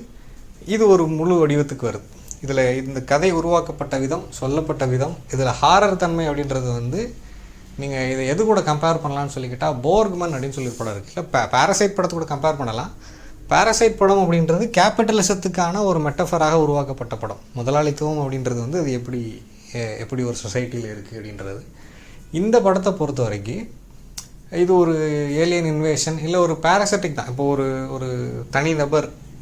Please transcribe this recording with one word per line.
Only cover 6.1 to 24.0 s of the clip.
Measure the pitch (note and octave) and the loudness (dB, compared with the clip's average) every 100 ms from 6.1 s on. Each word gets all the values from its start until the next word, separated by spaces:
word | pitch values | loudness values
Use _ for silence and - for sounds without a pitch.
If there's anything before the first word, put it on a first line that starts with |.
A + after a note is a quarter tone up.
| E3 D#3+ | 0 -2
அப்படின்றது | C#3+ C#3 C3 B2+ | -2 -2 -2 -2
வந்து | A#2+ A#2+ E3+ A#3+ - - - - - - - | -4 -4 -4 -6 -10 -18 -20 -20 -20 -18 -10
நீங்க | C#3 C3+ C3 | -6 -4 -2
இதை | C3 C3 | -2 -2
எது | D#3+ | 0
கூட | A3 G3+ | 4 2
கம்பேர் | D3+ D3 E3 D#3+ | 2 0 2 0
பண்ணலாம்னு | D3 C#3 C#3 | -2 -4 -4
சொல்லி | C3+ B2+ | -6 -8
கேட்டா, | B2 D#3 | -2 -2
போர்க்மன் | C3 B2 G3+ G#3 F3 E3+ | 0 2 4 4 0 -4
அப்படின்னு | C3+ C#3 C3+ | -4 -6 -6
சொல்லி | B2+ | -6
ஒரு | A2+ | -6
படம் | A2+ | -6
இருக்கு. | G2+ - | -6 -10
இல்ல, | - E3 | -10 -2
பா-, | C3 G#2+ | 0 2
பாராசைட் | - A3 G3 G3+ | 4 4 4 2
படத்தை | G3 F3 | 0 -2
கூட | E3+ D#3 | -2 -6
கம்பேர் | C#3 D#3 D3 | -2 0 0
பண்ணலாம். | A#2+ A2 E3 - - - - - - | -4 -6 -8 -12 -18 -18 -18 -14 0
பாராசைட் | D#3 G#3+ A3 A3+ A3 | 4 4 4 4 4
படம் | F#3+ G3 | 4 6
அப்படின்றது | F3+ E3+ D#3+ E3+ A3+ | 4 2 4 2 2
கேபிட்டலிசத்துக்கான | F3+ G3+ G#3+ G#3+ A3 G3 F#3+ F#3+ F#3 F3 F#3+ | 4 4 4 2 2 2 0 -2 -2 -2 0
ஒரு | G3+ E3 | 0 2
மெட்டஃபராக | D3 C#3+ E3 E3+ D#3 | 0 -2 -2 2 4
உருவாக்கப்பட்ட | D#3+ D3+ C#3+ C3+ C3 A2+ A2+ | 4 4 2 -2 -6 -8 -8
படம். | A2 - - | -8 -10 -12
முதலாளித்துவம் | B2 A#2+ D3 D3+ C#3+ D3+ D3+ | -6 0 2 2 0 -2 -2
அப்படின்றது | C#3 C3 B2+ A#2+ | -4 -4 -4 -4
வந்து | A#2 F3 | -4 -4
அது | C#3+ | -2
எப்படி, | B2 A#2 B2 A2+ G#2+ - - - | -4 -4 -6 -8 -10 -18 -20 -12
எ-, | B2 A2+ G#2+ | -8 -8 -8
எப்படி | A#2 C3 | -8 -4
ஒரு | B2 A#2+ | -4 -6
சொசைட்டில | A2 B2 B2 A#2+ | -6 -6 -4 -6
இருக்கு | A2 G#2 F#2+ | -10 -12 -14
அப்படின்றது. | A2+ G#2+ G2+ G2 G2 - - - - - - - | -14 -14 -12 -12 -12 -14 -20 -20 -20 -20 -20 -8
இந்த | D#3 G#3 A#3 | -2 4 4
படத்தை | G3 F#3 F#3+ | 4 2 0
பொறுத்த | F#3+ D3 B2+ | 0 -2 0
வரைக்கும் | A#2 G#2 G2+ F3 A3 - - - | -2 -2 -6 -8 -10 -16 -20 -20